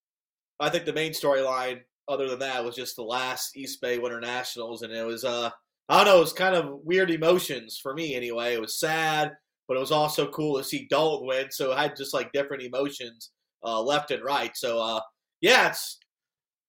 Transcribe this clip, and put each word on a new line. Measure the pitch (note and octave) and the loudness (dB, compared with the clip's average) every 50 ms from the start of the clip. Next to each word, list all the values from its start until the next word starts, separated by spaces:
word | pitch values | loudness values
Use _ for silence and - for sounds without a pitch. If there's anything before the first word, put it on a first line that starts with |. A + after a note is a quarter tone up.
| _ _ _ _ _ _ _ _ _ _ _ - | _ _ _ _ _ _ _ _ _ _ _ -2
I | D3 D3+ | -2 0
think | D#3+ E3+ E3 | 0 0 -2
the | D3+ C#3+ | -2 -2
main | D3+ D#3 D#3+ D3+ | -2 -2 -2 -4
storyline, | - - C#3+ C#3 C3+ C3 C3 C3 B2+ B2+ B2+ B2+ B2 - _ _ _ _ - | -2 2 2 4 4 4 2 0 0 0 -2 -4 -8 -10 _ _ _ _ -4
other | C#3 C3+ C3+ C3 | -2 -2 -2 -2
than | B2+ B2 | -2 -4
that, | C3+ C3+ B2+ B2 A#2+ | -4 -4 -2 -2 -4
was | A#2+ A#2 | -4 -6
just | B2+ B2 - - | -8 -8 -10 -8
the | - A#2 | -8 -6
last | G#2+ A#2+ C3 B2+ C3 B2+ B2+ - - - | -4 -2 -2 -2 -2 -4 -4 -6 -8 -8
East | C#3 C3+ C3 - - | -10 -12 -12 -10 -6
Bay | - B2 B2 A#2+ | -4 -2 -2 -2
Winter | A#2+ B2 A#2+ A#2 | -2 -4 -6 -6
Nationals, | A#2 A#2+ B2 B2+ B2 - - B2 A#2 A#2 A#2 A2+ A#2 | -6 -4 -4 -4 -6 -6 -8 -8 -8 -8 -8 -10 -10
and | A2 A2+ | -10 -8
it | A2+ A2+ | -6 -6
was, | A2+ A#2 A2+ B2 | -4 -4 -4 -4
uh, | B2 A#2+ A#2+ A#2 A2+ - - _ _ _ _ _ - | -4 -2 -2 -2 -4 -6 -8 _ _ _ _ _ 4
I | D3 F#3 | 6 8
don't | G3+ | 8
know, | G#3 F#3+ | 10 10
it | F3 | 8
was | D#3+ D#3 - | 8 6 2
kind | - F#3 F#3+ F#3 | 0 2 2 4
of | F3 D#3 C#3 C#3 C#3+ D#3 | 2 0 0 -6 -8 -4
weird | D#3 F3+ F#3+ F#3+ F3 E3 | 2 2 4 4 4 2
emotions | D#3+ D#3+ E3+ F3+ F3+ - - C#3+ A#2+ A2+ A2 - - | 2 4 4 4 4 4 0 -6 -6 -8 -10 -14 -10
for | - C#3 C#3 | -8 -8 -8
me | D#3+ E3+ D3+ C3 | -6 -6 -4 -4
anyway. | B2 A#2+ A#2+ A#2 A#2 A#2 B2 A#2+ | -4 -4 -4 -4 -2 -2 -2 -2
It | A2+ | -2
was | A2 G#2+ - - | -4 -4 -4 -2
sad, | E3 D#3 D#3 D#3+ D#3+ D#3 D#3 D3+ D3+ D3 - - _ _ _ _ _ - | -2 0 0 2 0 2 2 2 0 0 -2 -8 _ _ _ _ _ -4
but | C3 | -2
it | C3 | -2
was | C3+ C3+ D#3 | 0 0 2
also | D3+ D3+ D3+ - - C#3+ C#3+ - | 2 2 2 2 0 -2 -2 -2
cool | - D3+ D3+ C#3+ C3+ | -4 -2 0 0 0
to | C3+ | -2
see | - D3+ C#3 A#2+ - | -2 -6 -6 -4 0
Dalton | C#3 C#3+ D#3 D#3+ D3+ C#3 B2 C3 | 2 2 4 2 2 0 -2 -2
win, | C3 C3 C3+ C3+ - | -2 -2 -2 -4 -4
so | - C#3+ C3 | -4 -2 0
it | B2+ C#3 | 0 0
had | D3+ D3 D3 | 0 -2 -2
just, | - C#3 - - | -6 -8 -4 -4
like, | C#3 B2 A#2 - | -4 -4 -2 -2
different | C#3 C#3 C#3+ C#3+ C3 B2+ | -4 -2 -4 -6 -10 -10
emotions, | B2 B2 C3 C#3+ C#3+ C#3 - B2+ A#2 A2+ A2+ - - _ _ _ _ _ _ - | -8 -4 -4 -4 -4 -4 -8 -14 -14 -16 -18 -20 -20 _ _ _ _ _ _ -6
uh, | A2+ A2+ A2 | -4 -2 -2
left | A2+ C3+ D3 D3 D3 - | 0 0 0 0 0 -2
and | C3+ A#2+ A#2 | -4 -4 -2
right. | C3+ C#3 B2+ A#2 A2+ - | -2 -2 0 -2 -2 -6
So, | - - B2 A2+ A2+ A2 | -6 -4 -2 -2 -2 -2
uh, | A2 - A2 - - _ _ _ _ _ - | -2 -2 -4 -6 -8 _ _ _ _ _ 0
yeah, | D#3+ G3 B3 A#3+ F#3 D#3+ | 4 6 6 6 6 4
it's, | - - - - - - _ _ _ _ _ _ _ _ _ _ _ _ _ | 0 -4 -8 -10 -10 -14 _ _ _ _ _ _ _ _ _ _ _ _ _